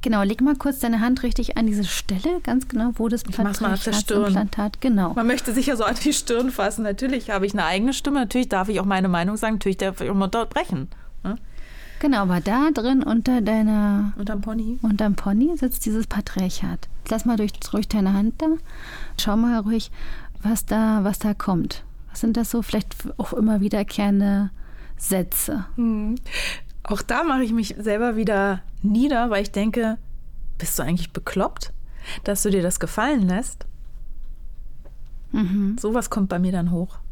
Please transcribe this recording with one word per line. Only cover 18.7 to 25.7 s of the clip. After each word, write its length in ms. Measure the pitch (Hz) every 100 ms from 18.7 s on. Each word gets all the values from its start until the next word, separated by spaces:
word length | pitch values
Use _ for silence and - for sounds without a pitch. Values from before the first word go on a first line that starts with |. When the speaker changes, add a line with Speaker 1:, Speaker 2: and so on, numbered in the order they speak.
| - - - - -
Speaker 1:
Schau 160 | - 214
mal 240 | 240 233
ruhig, 300 | 208 226 - - - - - -
was 220 | 208 226
da, 400 | - 214 220 214
was 140 | 196 196
da 160 | 208
kommt. 500 | 208 - 180 147 - - - -
Was 120 | -
sind 180 | 226 220
das 120 | 226
so 120 | 233
vielleicht 340 | 208 220 - - - -
auch 160 | -
immer 260 | - 214 214
wiederkehrende 880 | 202 214 208 - 202 202 202 196 202 - - - - -
Sätze? 680 | - 190 180 - - 302 185